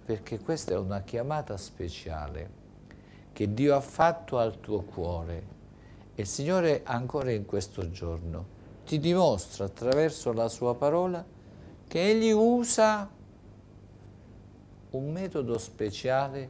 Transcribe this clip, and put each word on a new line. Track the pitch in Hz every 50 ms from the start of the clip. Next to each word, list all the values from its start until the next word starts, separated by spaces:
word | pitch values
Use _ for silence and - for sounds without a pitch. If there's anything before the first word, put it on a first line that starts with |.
| -
Perché | - 113 101 - - 117 104
questa | - - 160 151 - - 92
è | 92
una | 98 92 101 98
chiamata | 98 - - 117 120 139 156 151 147 - 107
speciale | 95 - - - - 92 85 - - - - 80 78 73 71 73 78 85 98 - - - - - - - - - - - - - - - -
che | - - 107 101 104
Dio | 117 139 147 143
ha | 135
fatto | 135 - - - 160 170 165 - - - 135 123
al | 117 113 101 -
tuo | - - 107 101
cuore. | 92 - - 98 85 85 87 85 82 82 85 82 98 - - - - - - - - - - - - - -
E | -
il | 104
Signore | 98 - - 139 156 185 190 170 160 147 127 -
ancora | - 123 120 127 123 - 151 135 127
in | 117 104 101
questo | - - 101 95 - - - 90 85
giorno | 85 - 87 85 82 82 85 85 80 80 90 - - - - - - - -
ti | - 156 151
dimostra | 143 170 175 185 180 151 113 92 - - - - 101
attraverso | 98 - - 117 123 131 147 160 160 - - - 123 117
la | 110 113 113
sua | - - 123 120 120
parola | 123 143 147 156 175 180 185 180 170 175 - - - - - - - - - - - - -
che | - 165 180 202
Egli | 220 226 220 226
usa | 214 214 220 233 240 247 240 233 - - 220 214 214 208 202 202 - - - - - - - - - - - - - - - - - - - - - - - - - - - - - - - - - - - -
un | - 131 135 147
metodo | 156 180 190 180 - 156 131 117 117
speciale | 110 - - - - 104 107 98 - - 127 131 135 139 139 135 139 135